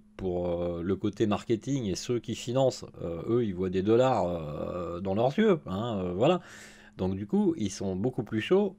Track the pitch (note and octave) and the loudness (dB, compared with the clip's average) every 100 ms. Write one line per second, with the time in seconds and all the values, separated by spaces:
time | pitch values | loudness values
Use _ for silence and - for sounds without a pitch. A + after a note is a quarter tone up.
0 | - - F#2+ F2+ F2 F2 F2 E2+ E2+ F#2+ | -10 -8 -4 -2 -2 -2 -2 -2 -2 0
1 | G#2+ - A2 G2 - A2 C3 C#3 G#2+ E2+ | -2 0 0 0 0 -2 -2 -4 -2 -4
2 | - A#2+ - A2 - B2 C3 - - - | -2 -4 -4 -8 -2 2 2 0 -10 -10
3 | F2 E2 - A#2+ A2 F2+ F#2+ F#2 G2 A#2 | -8 -6 0 0 0 0 0 2 4 6
4 | B2+ A2+ F2+ E2+ D2+ D2+ E2+ F2 E2+ F2 | 6 4 2 -2 -4 -6 -6 -6 -6 -4
5 | F#2+ G2 B2 C#3+ A3 E3 - F#2+ A#2+ G#2 | -2 2 2 4 4 2 -2 -6 -4 -2
6 | F2+ F2 C3+ F3+ - - - - - - | -2 2 4 2 -2 -16 -20 -20 -20 -4
7 | F#2+ F#3+ G#2 G3 G3+ - G2 - G2 F#2 | -2 -2 0 2 2 2 -2 -2 -4 -2
8 | B2 C3 G#2+ A2+ - F#3 G#3 | -2 -2 -2 -2 4 4 4